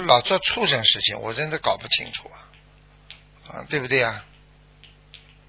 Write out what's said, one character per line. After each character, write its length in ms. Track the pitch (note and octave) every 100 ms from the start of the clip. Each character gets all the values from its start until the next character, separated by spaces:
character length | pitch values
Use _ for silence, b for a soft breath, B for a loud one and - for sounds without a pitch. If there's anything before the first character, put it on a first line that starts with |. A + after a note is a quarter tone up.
老 180 | F3 B2
做 180 | - F#3
畜 260 | - A#3+ F#3
生 180 | C3
事 160 | A2 G#2
情？ 180 | - A2
我 140 | A2
真 180 | A2+ D#3
的 80 | D#3
搞 180 | A2+ F#2+
不 100 | A2
清 240 | - A#2+
楚 160 | - -
啊！ 1200 | - - - - - - - - - - - -
啊， 120 | B2 B2+
对 100 | D3+
不 80 | B2+
对 140 | C3+
啊？ 240 | A#2 G#2+ - - - - - - - - - - - -